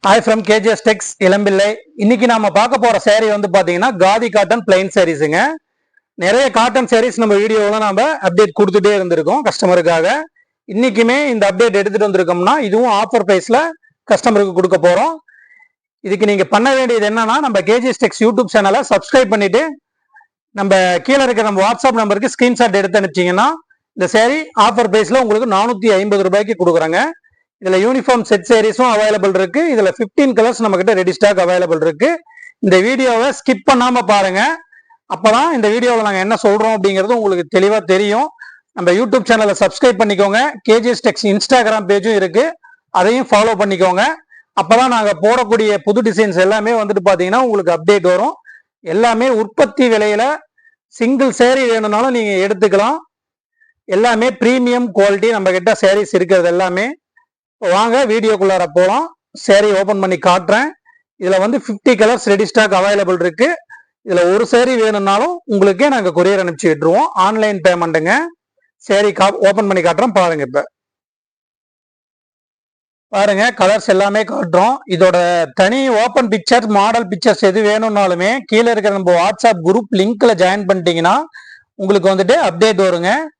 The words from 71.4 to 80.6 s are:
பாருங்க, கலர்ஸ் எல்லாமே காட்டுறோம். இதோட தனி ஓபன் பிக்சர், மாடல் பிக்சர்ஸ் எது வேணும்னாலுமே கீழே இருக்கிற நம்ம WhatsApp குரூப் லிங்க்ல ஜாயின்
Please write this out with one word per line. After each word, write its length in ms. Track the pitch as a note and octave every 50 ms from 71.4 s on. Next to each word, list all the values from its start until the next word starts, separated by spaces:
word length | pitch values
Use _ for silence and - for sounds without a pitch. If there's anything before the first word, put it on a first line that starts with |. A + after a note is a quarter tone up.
| _ _ _ _ _ _ _ _ _ _ _ _ _ _ _ _ _ _ _ _ _ _ _ _ _ _ _ _ _ _ _ _ _ _ -
பாருங்க, 280 | G3 G3+ G#3 G3+ F#3+ G#3+ B3 - -
கலர்ஸ் 320 | G3 F#3 G#3 G#3+ - - G3
எல்லாமே 280 | F#3+ G3+ G3+ G3+ G#3+ A3 - A#3+
காட்டுறோம். 420 | C#4 A3+ E3+ D#3+ F3 G3 A3+ C4 C#4+ - - F#3
இதோட 200 | E3 F#3+ F#3 F#3 F3+ F3 F3 F3 E3+ E3 D#3 - - F#3+
தனி 200 | G3 A#3 C4+ C4+ C4+ A#3+ G#3 A3+
ஓபன் 300 | B3 G3 C#4+ B3 G#3+ G3+
பிக்சர், 380 | G#3+ - - A#3 B3 A3+ G#3+ G#3+ G3+
மாடல் 280 | G3 A3 A3+ A#3+ A#3 F3+ G3+
பிக்சர்ஸ் 340 | F3 - B3 G3+ - - G3 F#3
எது 160 | G#3+ G#3+ G#3
வேணும்னாலுமே 600 | G#3 A3 A3 A3+ G#3 G#3 G3+ F#3 F3+ E3+ F3+ G3+ A#3+ C4+ G#3 -
கீழே 180 | A3 G#3+ A#3 A#3 A#3
இருக்கிற 220 | G#3+ F#3+ G#3 G3+ G3
நம்ம 220 | F#3+ F3 F3+ E3+ F3
WhatsApp 420 | G3+ G#3+ - - A#3 G#3+ F3 D#3 F3
குரூப் 260 | F#3+ A#3 A3 - A#3+ F#3+ F#3+
லிங்க்ல 380 | G#3+ A#3+ G3+ C#4 A#3 A3 E3 F#3
ஜாயின் 240 | F3+ F#3+ G#3